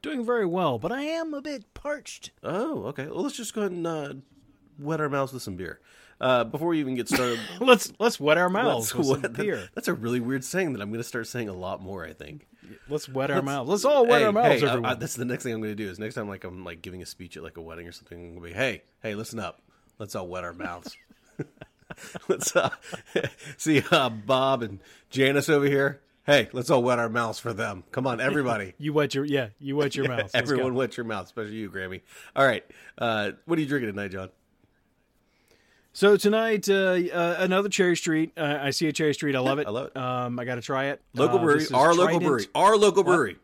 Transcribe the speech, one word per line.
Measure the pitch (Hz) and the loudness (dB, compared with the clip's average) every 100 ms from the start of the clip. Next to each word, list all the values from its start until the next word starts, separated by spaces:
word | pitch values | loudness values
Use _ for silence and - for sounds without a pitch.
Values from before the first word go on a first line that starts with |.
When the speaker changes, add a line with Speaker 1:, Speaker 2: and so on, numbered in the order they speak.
Speaker 1:
Doing | 294 294 | -6 -6
very | 226 240 190 | -2 0 0
well, | 175 170 120 | 2 0 0
but | 160 | -2
I | 247 | -4
am | 294 330 330 | -4 -4 -6
a | 294 | -8
bit | 285 277 - | -8 -10 -12
parched. | - 285 294 - - - _ | -12 -8 -8 -10 -16 -18 _
Speaker 2:
Oh, | - 170 277 269 | -8 -4 -4 -4
okay. | 98 92 139 | -6 -8 -8
Well, | - | -6
let's | 262 - | -6 -6
just | 214 220 | -8 -4
go | |
ahead | 202 | -4
and, | 175 165 | -4 -4
uh, | 160 143 139 - _ _ _ _ 147 | -4 -8 -12 -18 _ _ _ _ -12
wet | 143 160 | -4 -2
our | 151 | 0
mouths | 139 135 | 0 -2
with | 131 | -4
some | 110 90 | -10 -8
beer. | 87 - _ - - _ | -8 -10 _ -20 -20 _
Uh, | 127 127 | 2 2
before | 113 139 170 | 2 -2 0
we | 165 | 0
even | 135 | 0
get | 127 113 | -4 0
started, | - 123 117 110 | 0 2 -2 -6
Speaker 1:
<laughs> | 175 | -2
Let's, | 254 233 - - | 6 6 4 -2
let's | 226 - | -2 2
wet | 143 156 | 2 4
our | 180 | 4
mouths | 190 240 131 113 | 2 0 0 -2
Speaker 2:
let's | - | 0
Speaker 1:
with | 143 | 2
some | 131 | 2
Speaker 2:
wet | 123 | 0
the | 117 | -2
Speaker 1:
beer. | 208 135 - | -4 -4 -8
Speaker 2:
That's | - - | -8 -4
a | - | -4
really | 113 123 | -2 -2
weird | 117 135 135 | -2 -4 -4
saying | 180 180 | -2 -2
that | 120 | -4
I'm | 101 | -6
gonna | 113 | -6
start | 117 123 110 | -6 -6 -6
saying | 123 110 | -6 -6
a | |
lot | 92 92 92 | -6 -6 -8
more, | 92 98 80 | -8 -10 -10
I | |
think. | 78 73 147 _ _ - - - | -14 -16 -16 _ _ -20 -20 -8
Speaker 1:
Let's | 147 143 | -8 -4
wet | 131 135 | -4 0
our | - | 0
Speaker 2:
Let's | 135 | 0
Speaker 1:
mouths. | 139 123 | -4 -2
Let's | 202 247 | 0 4
all | 294 233 | 6 6
wet | 233 | 6
Speaker 2:
hey, | 220 | 6
Speaker 1:
our | |
mouths, | 202 151 135 | 4 4 4
Speaker 2:
hey, | 147 | 4
uh, | |
Speaker 1:
everyone. | 123 120 | 2 0
Speaker 2:
uh, | 123 | -2
that's | 120 - | -4 -6
the | 123 | -4
next | 120 | -4
thing | 127 113 | -4 -4
I'm | |
gonna | 107 104 | -6 -6
do | 104 | -8
is | 92 | -8
next | 107 | -8
time, | 101 104 | -8 -8
like, | 95 | -10
I'm, | 92 92 | -12 -12
like, | 90 85 | -14 -14
giving | 90 90 | -14 -14
a | 85 | -14
speech | - 90 78 | -16 -16 -14
at, | |
like, | 80 85 | -16 -14
a | |
wedding | 82 82 87 | -16 -14 -16
or | |
something, | 82 _ 85 | -18 _ -16
I'm | 87 85 | -16 -16
gonna | 85 | -12
be, | |
"Hey, | 90 131 92 _ _ | -4 -4 -4 _ _
hey, | 113 104 | -8 -8
listen | 113 117 | -8 -8
up. | 92 - _ _ _ _ | -10 -12 _ _ _ _
Let's | 104 110 | -10 -10
all | 92 | -8
wet | 90 | -8
our | 87 | -8
mouths." | 87 92 87 - - _ _ _ - | -10 -10 -10 -14 -20 _ _ _ -14
<laughs> | - _ - _ _ - - - - | -14 _ -20 _ _ -20 -16 -16 -4
Let's, | 143 - 180 | -2 0 0
uh, | - - - - - - | 0 -4 -14 -16 -6 -4
<laughs> | - - - 143 | -4 -8 -18 -8
see, | 156 147 - | 2 2 4
uh, | 165 127 | 2 2
Bob | 113 104 131 135 135 | -4 -2 2 2 0
and | 113 98 - - _ | -2 -10 -20 -20 _
Janice | 127 135 143 143 | 2 4 4 4
over | 147 143 | 4 4
here. | 139 139 139 _ _ - | 2 2 -2 _ _ 4
Hey, | 143 110 | 4 4
let's | 127 123 | -4 2
all | 143 | 4
wet | 120 120 | 4 2
our | 117 | 2
mouths | 117 113 107 | 0 -2 -4
for | 120 | -8
them. | 110 110 98 - | -4 -4 -6 -8
Come | - 131 | -4 -2
on, | 117 | 0
everybody. | 131 147 127 113 95 - | 0 0 0 -2 -4 -8
Speaker 1:
<laughs> | |
You | 147 | -2
wet | 151 143 135 | 0 0 0
your, | |
yeah, | 147 139 113 - | 0 0 -2 -8
you | 139 143 | -6 -2
wet | 139 139 | 0 -2
your | 131 | -4
Speaker 2:
<laughs> | |
Yeah, | |
Speaker 1:
mouth. | 123 | -4
Let's | 131 123 | -2 -2
Speaker 2:
everyone | 120 131 131 | 0 0 0
Speaker 1:
go. | 123 | -2
Speaker 2:
wet | 123 - | -2 -4
your | 117 | -6
mouths, | 107 90 | -6 -8
especially | - 104 110 | -10 -10 -8
you, | 104 | -10
Grammy. | 95 92 92 _ - - - | -8 -10 -10 _ -20 -8 4
All | 135 | 4
right, | 110 - - - - | 4 -4 -20 -20 -4
uh, | 120 110 101 - - | -2 0 -2 -6 -2
what | 170 | -2
are | |
you | 147 | 0
drinking | 143 113 | -2 -2
tonight, | 98 101 | -6 -8
John? | 95 95 _ _ _ _ _ _ _ _ _ _ _ _ _ _ _ _ | -8 -12 _ _ _ _ _ _ _ _ _ _ _ _ _ _ _ _
Speaker 1:
So | - 202 202 | 4 6 8
tonight, | 208 220 226 214 196 | 6 4 2 0 2
uh, | 196 190 180 175 | 2 4 2 0
uh, | 175 170 175 | 0 0 2
another | 185 185 202 | 2 2 2
Cherry | 185 180 170 | 2 4 4
Street. | - 156 160 - | 2 0 0 -2
Uh, | 151 147 | -2 0
I | 139 | -2
see | 135 160 | 0 0
a | |
Cherry | 143 156 | 2 0
Street, | 139 147 135 | 2 0 0
I | |
love | 131 139 | 0 0
Speaker 2:
Yeah, | |
Speaker 1:
it. | 143 | -2
Speaker 2:
I | |
love | 110 135 | -4 -6
it. | - | -6
Speaker 1:
Um, | 127 127 123 120 | -4 -4 -4 -6
I | 123 | -6
gotta | 123 | -6
try | 120 135 139 | -4 -2 -2
it. | 147 _ 120 | -6 _ 0
Speaker 2:
Local | 147 185 | 2 4
Speaker 1:
Uh, | |
Speaker 2:
brewery, | 165 143 | 6 4
Speaker 1:
this | - | 4
is | |
Speaker 2:
our | 127 151 | 6 6
local | 170 180 170 | 8 6 4
Speaker 1:
Trident. | |
Speaker 2:
brewery, | 165 127 98 | 2 0 0
our | - 185 214 | 4 6 8
local | 208 185 | 6 6
Speaker 1:
What? | 175 175 | 4 4
Speaker 2:
brewery. | 117 80 | 2 -4